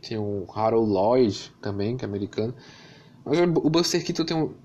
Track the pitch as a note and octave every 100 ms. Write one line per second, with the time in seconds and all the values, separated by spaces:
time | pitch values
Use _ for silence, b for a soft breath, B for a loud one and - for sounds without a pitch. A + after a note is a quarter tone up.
0 | - A2+ G#2 G2+ F2 - A2 A2+ A2+ F#2+
1 | G2+ B2+ A#2+ F#2+ - - G#2 G2+ G2+ B2+
2 | A2+ G2+ G2 - A2 B2+ B B B B
3 | B B - D3+ F3 D#3+ D3+ D#3+ F3 F3+
4 | - F3 E3 E3 D3+ -